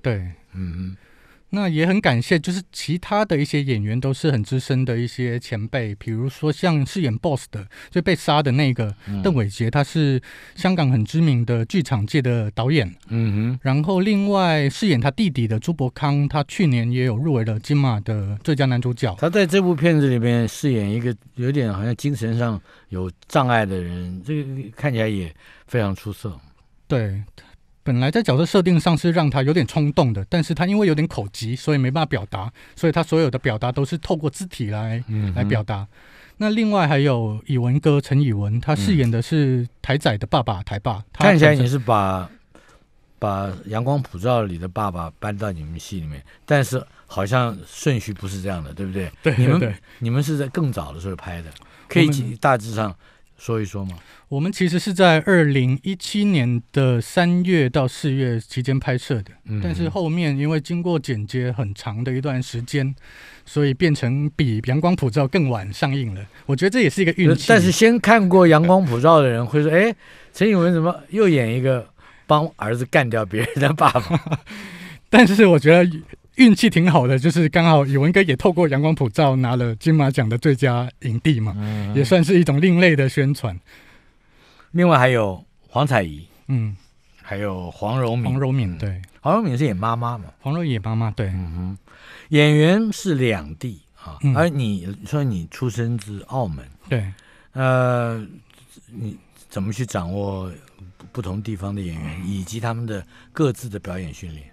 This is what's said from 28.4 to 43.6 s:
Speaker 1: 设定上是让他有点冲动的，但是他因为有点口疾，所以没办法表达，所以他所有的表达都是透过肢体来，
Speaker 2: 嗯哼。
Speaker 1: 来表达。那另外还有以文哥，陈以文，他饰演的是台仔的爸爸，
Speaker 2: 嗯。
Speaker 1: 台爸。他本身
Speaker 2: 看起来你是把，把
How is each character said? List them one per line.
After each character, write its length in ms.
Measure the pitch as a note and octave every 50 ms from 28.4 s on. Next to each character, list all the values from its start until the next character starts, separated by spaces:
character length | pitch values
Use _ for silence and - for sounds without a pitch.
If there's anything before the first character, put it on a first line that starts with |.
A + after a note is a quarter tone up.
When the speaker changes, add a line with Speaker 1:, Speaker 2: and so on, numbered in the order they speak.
| E3+
Speaker 1:
设 160 | - - G3+
定 180 | F3 F#3 F3+ D#3+
上 180 | - F3+ E3
是 140 | C#3+ - E3+
让 180 | E3 F3+ D#3 C#3+
他 140 | C3 C#3+ C3
有 80 | C#3
点 160 | D#3+ F3+ C3+
冲 240 | - - D#3+ D3 D3
动 220 | C#3+ - D3+ B2 G#2+
的， 120 | G2+ F#2+ -
但 120 | - F3
是 120 | D3+ - E3
他 120 | - F3
因 120 | F#3 G3+
为 100 | G#3+ G#3
有 80 | F3+ D#3
点 100 | D3 D#3
口 220 | E3+ - - G#2 G2+ -
疾， 200 | - A2+ A2+ B2
所 220 | B2+ - - D3+
以 20 |
没 140 | C#3 B2+ B2+
办 100 | C3+ E3
法 40 | D#3
表 200 | D3+ C#3+ F#2+ G2 -
达， 200 | - G2 F#2+ A#2 _ - - - -
所 100 | - -
以 60 | E3 D3
他 100 | E3+ D#3+
所 160 | - E3 D#3+
有 100 | D#3+ C3
的 80 | A#2
表 200 | C3 - C3 A2
达 120 | G#2+ - B2
都 120 | B2 - C#3+
是 140 | - F3
透 180 | C#3+ - - F#3+
过 140 | D#3 D#3 C#3+
肢 160 | - - F#3+
体 220 | F3+ - - A#2+
来， 360 | G2+ G#2 G#2+ A2 A2+ A2+ A#2 A#2
Speaker 2:
嗯 260 | - A2 G#2+ G#2 G2 F2
哼。 20 |
Speaker 1:
来 80 | G2+ G2+
表 180 | G#2 B2 A2
达。 240 | G#2 - G#2+ G2 G2+ - _ - - - - - - - _
那 120 | _ G#3+ G#3+
另 220 | G#3+ A3+ A3+ G#3+
外 160 | G#3 G3 E3
还 120 | C#3+ D3+ C#3
有 440 | C#3 C#3+ B2+ A#2 A2+ A2 G#2+ A2 -
以 120 | - C#3
文 200 | B2 A#2+ B2 B2 D3+
哥， 180 | - D#3 D3 C#3+
陈 220 | - - C3 C#3
以 100 | D3 B2+
文， 280 | G#2+ G2+ G2+ G2+ G#2+ A#2+
他 120 | - D3+ D3+
饰 220 | - - G3+ F#3+
演 140 | D3 B2+ A#2
的 120 | A2+ A2+
是 460 | A#2 - E3 D#3 C#3+ C3 B2+ B2 A#2+ A#2+ _ _
台 160 | - - C3
仔 200 | D3+ - - A2
的 80 | G2+ -
爸 160 | - - C#3+
爸， 200 | A#2 - G#2 F2+
Speaker 2:
嗯。 20 | G2
Speaker 1:
台 160 | - G#2 G#2
爸。 240 | - B2+ G#2+ G2 - _
他 140 | - - -
本 120 | G#3 F#3+
身 20 | D#3
Speaker 2:
看 0 |
起 60 | D#3
来 100 | D3+ D3+
你 120 | C3+ B2
是 100 | B2 C3+
把， 520 | C#3 A2+ A2+ A2+ G#2 G2 F#2+ F#2+ F#2 F#2 - - _ _ _ _ - _ _ _ _ _ _ _ _ _ _ _ _
把 320 | A2+ G#2 G2 G2 G2 G2 F#2 F2+